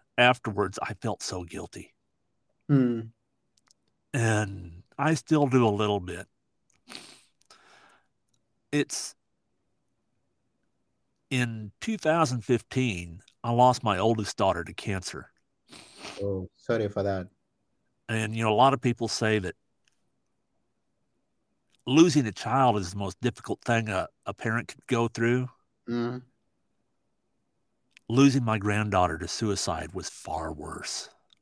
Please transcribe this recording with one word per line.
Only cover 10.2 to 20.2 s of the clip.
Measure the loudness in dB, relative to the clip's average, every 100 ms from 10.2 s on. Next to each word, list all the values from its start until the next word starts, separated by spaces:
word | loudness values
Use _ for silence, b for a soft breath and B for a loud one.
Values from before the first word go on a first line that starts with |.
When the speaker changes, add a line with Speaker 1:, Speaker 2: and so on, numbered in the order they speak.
| _ _ _ _ _ _ _ _ _ _ _
Speaker 1:
in | -2 -2 -4 -12 -10
two | -8 -4
thousand | 0 2 2 0
fifteen, | 2 0 2 -2 -2 -2 -8 -14 -20 _
I | -2
lost | 4 6 6
my | 2 2
oldest | 4 2 -2 0
daughter | 2 2
to | -4
cancer. | -8 -6 -6 -6 -12 -14 _ _ _ _ -20 -20 -18 -16 -8
Speaker 2:
Oh, | -4 -4 -6 -12
sorry | -4 -2 -2
for | -2
that. | -2 -2 -6 _ _ _ _ _ _ _ -6
Speaker 1:
And, | -4 -4 -2
you |
know, | 2
a | 6
lot | 4
of | 4
people | 0 -2 -4
say | -2 2 2
that | 0 -8 _ _ _ _ _ _